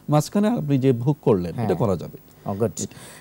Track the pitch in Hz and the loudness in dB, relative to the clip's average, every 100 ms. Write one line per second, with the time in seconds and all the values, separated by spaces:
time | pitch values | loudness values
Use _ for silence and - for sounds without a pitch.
0 | - 147 - 202 208 240 147 139 135 120 | 0 2 2 0 0 0 0 2 2 2
1 | 120 147 - 104 87 82 110 - 113 90 | 0 0 2 2 0 -4 -2 0 0 0
2 | 76 - - - - 98 110 - 101 - | -6 -14 -20 -14 -8 -2 -2 -2 -10 -12
3 | - - | -20 -10